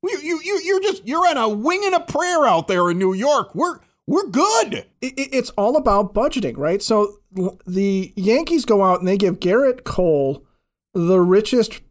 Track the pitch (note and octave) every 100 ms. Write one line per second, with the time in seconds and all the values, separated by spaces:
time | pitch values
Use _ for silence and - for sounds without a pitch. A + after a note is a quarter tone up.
0 | F#4 G4 D4+ E4 E4+ G4+ D#4 F#4+ G4 -
1 | - D#4 F4+ D4 A3 G#3 A#3+ F#4 G4+ F4+
2 | E4+ C#4 F4+ F4 C#4 E3+ D#3 F#3 F3 F3
3 | F#3+ F#3+ B3+ C#4+ A#3 D#3+ F4+ - _ _
4 | - F4+ G4 G3 F#4+ A4+ F#4+ - - _
5 | B3+ B3+ C4+ C4+ - - G#3 D4 C4 G3+
6 | G3+ - C4+ C#4 E3 A#2 D3 F#3+ - A3
7 | G#3 G#3 _ F#3 F#3 - - F#3 G3 F#3+
8 | F#3 - F#3+ A#3+ D#4+ E4+ A#3 G#3 F#3+ F3+
9 | F3+ G3 G3 E3+ F3+ G#3 C4+ B3+ - -
10 | F3+ D3+ C3+ C#3+ _ _ _ _ _ F#3+
11 | E3+ F#3 F3+ F#3 A3 B3+ A3 - -